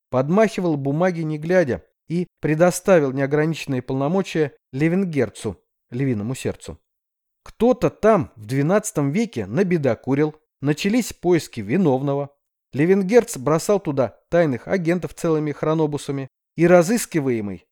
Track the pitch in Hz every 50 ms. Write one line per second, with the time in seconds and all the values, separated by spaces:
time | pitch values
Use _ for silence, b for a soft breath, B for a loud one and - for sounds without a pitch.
0 | _ _ - 127 131 143 170 202 220 208 - - 185 175 160 143 135 139 139 156
1 | 175 190 180 165 165 156 156 151 147 160 180 185 175 131 113 90 - _ _ _
2 | _ _ 160 175 180 - _ _ - 147 151 156 170 180 175 - - - 196 170
3 | 147 135 127 139 139 135 143 151 151 160 165 - - - 135 127 123 - 135 135
4 | 139 143 139 147 143 - - 165 156 139 - _ _ _ - 131 147 165 165 185
5 | 202 180 160 139 120 113 - - - 113 95 - _ _ _ _ _ _ - 123
6 | 139 135 123 104 101 113 131 - - 110 95 - - - 78 - _ _ _ _
7 | _ _ _ _ _ _ _ _ _ - - _ 214 240 254 - - 151 - -
8 | - 214 226 196 135 - - - 107 104 127 139 143 151 190 214 202 - - -
9 | 143 139 143 196 233 208 - 123 104 92 104 147 202 180 180 170 143 131 113 -
10 | - - 131 143 151 151 151 - _ _ _ _ - 135 147 - - 202 208 254
11 | 214 - - - - 175 180 165 - - - - 104 95 117 220 196 156 127 127
12 | 135 143 139 139 143 135 - _ _ _ _ _ _ _ - 120 151 175 190 202
13 | 196 180 220 247 226 - - - 127 131 151 165 - - 208 196 - - 147 135
14 | 127 107 - _ _ _ - 170 175 156 131 113 - - 170 196 170 156 175 180
15 | 160 151 - - - 170 160 156 151 151 143 - - 156 156 160 160 151 147 143
16 | - - 143 139 135 127 _ _ _ _ _ - 160 175 180 175 175 160 233 233
17 | - - - 165 139 135 120 113 104 101 95 87 - _